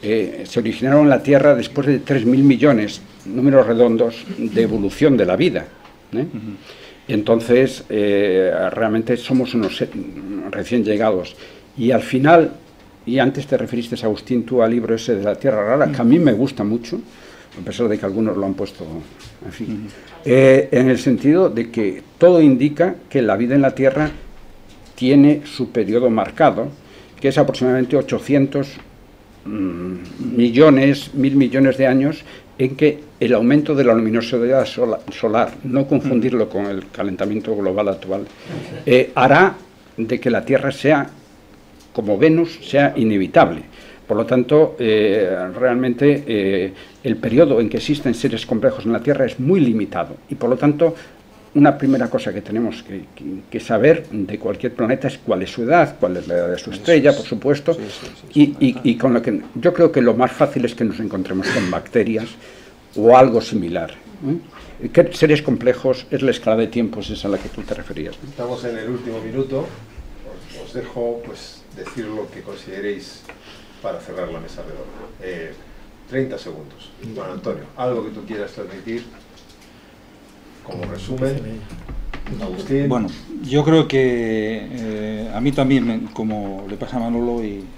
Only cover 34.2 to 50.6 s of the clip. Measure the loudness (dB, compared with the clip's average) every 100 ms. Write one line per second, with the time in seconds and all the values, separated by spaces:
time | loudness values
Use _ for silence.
34.2 | -2 -2 2 2 0 -2 -2 -2 -8 -6
35.2 | -2 0 0 -4 -4 -2 0 0 0 0
36.2 | 0 0 -2 -2 -6 -6 -10 -8 -6 -4
37.2 | -4 -4 -4 -4 -2 0 -2 -2 -6 -8
38.2 | -8 -16 -14 -12 -12 -10 2 2 4 2
39.2 | 4 6 4 2 -18 -20 -20 -10 -6 -4
40.2 | -2 -2 0 0 0 -2 2 2 0 -10
41.2 | -20 -20 -20 -20 _ -20 -12 -8 -2 2
42.2 | 4 4 0 -4 -2 2 2 2 0 0
43.2 | 2 4 4 2 -12 -20 -20 -20 -6 -4
44.2 | 0 0 4 4 4 2 0 2 4 2
45.2 | 0 -2 -6 -2 0 0 -2 2 2 2
46.2 | 0 -2 0 0 -2 -8 -20 -10 -4 -4
47.2 | 0 4 6 4 0 -2 -4 -4 -2 -2
48.2 | -2 -4 -4 0 0 0 -4 -2 0 0
49.2 | 0 -2 0 2 4 2 -2 -4 -6 -8
50.2 | _ -6 -2 2